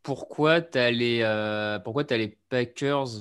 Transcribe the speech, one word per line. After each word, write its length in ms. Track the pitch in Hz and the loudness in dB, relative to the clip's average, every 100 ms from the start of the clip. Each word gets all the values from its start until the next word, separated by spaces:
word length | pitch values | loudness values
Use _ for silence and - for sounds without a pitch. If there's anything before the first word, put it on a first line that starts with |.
pourquoi 600 | - 131 - - 151 170 | -8 -8 -8 0 4 4
t'as 280 | 165 131 123 | 2 2 2
les, 300 | 120 120 117 | 2 0 2
euh, 580 | 110 107 107 107 107 104 | 2 0 -2 -2 -2 -4
pourquoi 260 | 117 131 | -4 -4
t'as 120 | 147 117 | -2 0
les 220 | 107 - _ | -2 -6 _
Packers 600 | 127 120 - 139 143 131 110 | -2 -2 -2 -2 0 -2 -8